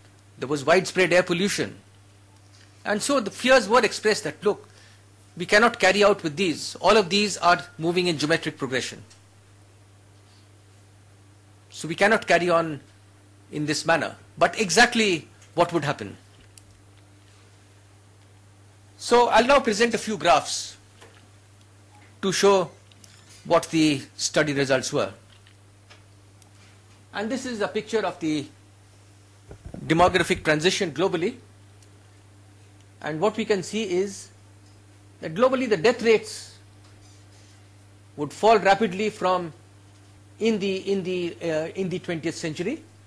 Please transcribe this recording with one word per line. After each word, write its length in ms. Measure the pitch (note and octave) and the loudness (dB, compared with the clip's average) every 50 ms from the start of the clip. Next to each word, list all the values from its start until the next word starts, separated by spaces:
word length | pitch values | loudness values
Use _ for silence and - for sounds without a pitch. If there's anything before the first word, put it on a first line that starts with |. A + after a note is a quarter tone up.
| - - - - - _ - - | -20 -20 -20 -20 -20 _ -14 -10
There 100 | C3 B2+ | -6 -4
was 160 | D3+ D3 C3 | -4 -2 2
widespread 480 | C#3+ E3 F#3 F3+ - - F#3 F#3 E3+ E3+ | 4 4 4 2 2 0 0 2 4 4
air 120 | F3+ F3 | 2 2
pollution. 520 | - F3 E3+ G3 G3+ - - C3+ G2 - - - _ - - - - - _ - _ - - - - - - - - _ - - | 2 0 -2 -2 -2 -2 -2 -4 -6 -8 -12 -20 _ -20 -20 -20 -20 -20 _ -20 _ -20 -20 -20 -20 -20 -20 -20 -20 _ -12 -6
And 180 | - G#3 G#3+ - | -4 -4 -2 -2
so 180 | - C#4+ C4+ | -2 -2 -2
the 100 | A3+ G3 | -2 -4
fears 380 | - - - B3+ C4 C4 G#3+ F#3+ | -6 -4 2 4 4 4 4 4
were 160 | A3 B3+ A3+ | 2 2 2
expressed 400 | F#3+ - - - G#3+ G#3 - - | 2 0 -2 -2 0 0 0 -2
that, 180 | D3+ C#3 - - | -8 -8 -4 -2
look, 240 | G#3 F#3+ - - - - - - - - - - - _ - - - - | -4 -4 -4 -6 -18 -20 -20 -20 -20 -20 -20 -20 -20 _ -20 -20 -18 -12
we 80 | - F3 | -10 -2
cannot 340 | E3+ G#3 G#3 A3+ A#3 A#3 - | 2 4 4 4 4 2 2
carry 240 | F#3+ F#3 F#3+ G3+ G3+ | 2 2 4 4 4
out 200 | G3+ G3+ G3 - | 4 2 2 -2
with 140 | E3 C#3+ | -6 -4
these. 400 | D3 G3 F3+ C#3+ - - - - | -2 -2 -2 -2 -4 -8 -12 -8
All 200 | - - F3 G#3+ | 0 2 4 4
of 140 | A3 G3+ E3 | 4 4 2
these 260 | F#3 G3+ G#3 G3+ F3+ | 0 0 0 -2 -2
are 260 | - - F3 F3 F3 - - - | 0 2 2 2 2 0 -6 -12
moving 300 | - D#3 E3+ F3 F3+ F3+ | -6 -4 -2 0 0 0
in 100 | F3+ E3+ | 0 -2
geometric 400 | C3+ D3 D3+ E3 D#3+ - D#3+ D3+ | -2 0 0 0 0 -2 -4 -8
progression. 460 | - C#3+ B2 C3 B2 A2 - A2+ G#2+ G#2 - - - - - - - - - - - - - - - - - - - _ - - - - - - - - - - _ _ - - - - _ - - _ - - - - - - _ _ - - - - - | -6 -6 -4 -4 -4 -4 -6 -10 -14 -18 -20 -20 -20 -20 -20 -20 -20 -20 -20 -20 -20 -20 -20 -20 -20 -20 -20 -20 -20 _ -20 -20 -20 -20 -20 -20 -20 -20 -20 -20 _ _ -20 -20 -20 -20 _ -20 -20 _ -20 -20 -20 -20 -20 -20 _ _ -20 -20 -20 -20 -20
So 180 | - - - | -16 -12 -10
we 80 | D#3 D#3+ | -8 -2
cannot 320 | - G3 G#3 A3 G3+ - | 2 2 4 2 2 2
carry 220 | - F3+ E3+ E3+ F3+ | 2 2 2 4 2
on 320 | E3+ E3 E3 D#3+ D3+ C3 - - - - - - - _ _ - - - - - - | 2 2 0 -2 -6 -10 -14 -18 -20 -20 -20 -20 -20 _ _ -20 -20 -20 -20 -12 -10
in 140 | D3+ D3+ | -6 -4
this 180 | D3 D3+ D3 - | -4 -4 -2 0
manner. 320 | D#3 E3 D#3 A#2 G2 - - - - - - | 0 0 0 0 -4 -8 -12 -18 -20 -2 0
But 200 | D#3+ F3+ - - | 0 2 2 0
exactly 680 | A3 F3+ D#3+ G3+ A#3+ A3+ - A#3 A3 G3+ F3+ D#3 - - - - - - - | -2 2 4 4 4 4 4 2 0 0 0 -2 -6 -10 -20 -20 -20 -4 0
what 200 | - F3 E3+ E3+ | 0 0 2 0
would 100 | E3+ D3 | -2 -2
happen? 320 | D3 C3+ - G#2+ G2 F#2 - - - - - - - - - - - - - _ - - - - - - - _ - - - - _ - _ _ _ _ _ _ _ - - _ _ - - - - - - - - - - - - - - - - - | -2 -4 -6 -8 -14 -14 -16 -20 -20 -20 -20 -20 -20 -20 -20 -20 -20 -20 -20 _ -20 -20 -20 -20 -20 -20 -20 _ -20 -20 -20 -20 _ -20 _ _ _ _ _ _ _ -20 -20 _ _ -20 -20 -20 -20 -20 -20 -20 -20 -20 -20 -20 -20 -20 -20 -20 -20 -20
So 320 | - - - A#3+ A#3+ A#3+ A#3 | -16 -2 2 4 4 4 6
I'll 180 | - A3 A#3+ | 4 4 6
now 140 | B3 C#4+ C#4 | 6 4 4
present 320 | C4+ A#3+ G#3 F#3+ A#3 A#3+ A3+ | 4 2 0 2 2 0 0
a 60 | G3+ | -2
few 180 | - A3 A3 | -4 -4 -6
graphs 600 | E3 C#3 E3+ E3 C#3+ - - - - - - - - - - - - - - - - - - - - _ _ - - - - - - - - - - - - - - - | 0 2 4 4 4 2 -2 -6 -8 -8 -10 -14 -18 -20 -20 -20 -20 -20 -20 -20 -20 -20 -20 -20 -20 _ _ -20 -20 -20 -20 -20 -20 -20 -20 -20 -20 -20 -20 -10 -6 -4
to 100 | G3 F3 | -2 0
show 380 | - - G3 G3+ F#3+ F3 - - - - - - - - - - - - - - - - | 2 4 4 4 4 2 -2 -8 -16 -20 -20 -20 -20 -20 -20 -20 -20 -20 -20 -20 -16 -2
what 200 | - E3+ E3 E3 - | 0 2 2 2 2
the 320 | - E3 D#3 D#3 C#3+ C3 - - - | 0 2 2 2 2 0 -4 -10 -10
study 380 | - - - - E3 D3+ D3 C#3+ | -8 -8 -2 0 0 0 0 0
results 380 | C#3 C#3 B2+ C3+ C3 A#2+ - - | -2 0 2 0 0 0 -2 -2
were. 200 | C#3 G#2+ F#2+ G2 - - - - - - - - - - - - - - - - - - - - - - - - - - - - - - - - - - - - - - - - | -2 -2 -4 -6 -12 -20 -20 -20 -20 -20 -20 -20 -20 -20 -20 -20 -20 -20 -20 -20 -20 -20 -20 -20 -20 -20 -20 -20 -20 -20 -20 -20 -20 -20 -20 -20 -20 -20 -20 -20 -20 -20 -14 -10
And 180 | F#3+ G#3 A3+ | -8 -6 -6
this 140 | C4+ B3+ - | -6 -6 -6
is 160 | B3+ A#3+ G#3 | -8 -6 -4
a 80 | G3+ F#3 | -4 -4
picture 360 | - G#3+ G#3 - - A3 G3 | -4 -6 -6 -4 -4 -2 -2
of 140 | F3+ - - | -4 -6 -4
the 260 | E3+ D#3 D3+ D3+ C3 - - - - - _ _ - - - - - - - - - - - - _ - - - - - - - C#3 | -4 -4 -2 -4 -4 -8 -14 -20 -20 -20 _ _ -20 -20 -20 -20 -20 -20 -20 -20 -20 -20 -20 -20 _ -20 -20 -20 -18 -18 -16 -10 -4
demographic 580 | C3 D#3 E3 F3 F3+ F3+ F#3 E3+ - F#3 D#3+ - | -2 2 4 4 4 4 2 0 0 -2 -2 0
transition 480 | D#3+ D3+ D3+ D3+ F#3 F#3 - G3+ F3 C3+ | 0 0 2 2 0 0 0 -2 -4 -2
globally. 440 | C3+ F3+ F#3+ E3+ E3+ E3 G#3+ B3 - - - - - - - - - - - - - - - - - - - - - - - - - - - - - - - - - | -2 -2 -2 0 -2 -2 -4 -6 -8 -14 -20 -20 -20 -20 -20 -20 -20 -20 -20 -20 -20 -20 -20 -20 -20 -20 -20 -20 -20 -20 -20 -20 -20 -20 -20 -20 -20 -20 -20 -18 -12
And 200 | - D3+ D#3 D#3 | -10 -8 -4 -2
what 160 | E3+ G#3+ G#3 | -2 -2 -2
we 80 | - A3 | -2 -2
can 180 | G#3 G#3+ F#3+ E3+ | -2 -2 -2 -2
see 220 | - - G#3+ A3+ | -4 -6 -6 -4
is 440 | - F3 F3+ G3 G3+ G3 - - - - - - - - - - - - - - - - - - - - - | -2 -2 -2 -2 -2 -6 -12 -18 -20 -20 -20 -20 -20 -20 -20 -20 -20 -20 -20 -20 -20 -20 -20 -20 -20 -18 -14
that 120 | - D#3+ D#3 | -12 -10 -2
globally 360 | F3+ B3 C4 C4 B3+ C4 A#3 | 2 2 2 2 0 0 0
the 80 | G#3 | 0
death 260 | E3+ D#3 A3+ B3 - G#3+ | 2 2 2 2 2 2
rates 560 | A#3 A3 G#3 A3 - - - - - - - - - - - - - - - - - - - - - - - - - - - - - - - - - - - - - - | 2 2 2 2 -4 -14 -16 -16 -18 -20 -20 -20 -20 -20 -20 -20 -20 -20 -20 -20 -20 -20 -20 -20 -20 -20 -20 -20 -20 -20 -20 -20 -20 -20 -20 -20 -20 -20 -20 -20 -18 -12
would 160 | - D3 C#3 - | -10 -10 -10 -4
fall 260 | - - G#3+ A#3 G#3+ | 0 4 4 4 6
rapidly 500 | F3 F#3+ G3 G3 A3+ G#3+ E3+ F#3 A3 G#3+ | 6 4 4 4 2 -2 -2 -2 -4 -4
from 440 | G3+ - G3 F#3 F#3 F3+ F3 E3 D3 - - - - - - - - - - - - - - - - - | -4 -2 -2 0 0 -2 -2 -6 -12 -16 -20 -20 -20 -20 -20 -20 -20 -20 -20 -20 -20 -20 -20 -20 -10 -4
in 180 | G#3 A3+ A3 G3+ | -2 0 0 0
the, 180 | F#3+ G3 F#3+ | -2 -4 -4
in 280 | F#3+ F#3 G3 G3+ G3 F3 | -4 -4 -4 -4 -2 -2
the, 320 | F3+ F#3 F3+ F3 E3+ - - | -4 -4 -4 -4 -6 -8 -8
uh, 60 | F3 E3+ D#3 D#3 D#3+ E3 - | -6 -4 -4 -4 -4 -6 -6
in 120 | - F#3+ F3+ | -6 -6 -6
the 120 | E3+ F3+ | -6 -6
twentieth 340 | - - F3 D#3+ C#3 E3 D#3+ | -6 -8 -8 -6 -6 -6 -8
century, 480 | - - E3 D3+ - F3 G3+ D4 D#4+ - - - - - | -6 -8 -8 -8 -6 -6 -6 -8 -8 -10 -16 -20 -20 -20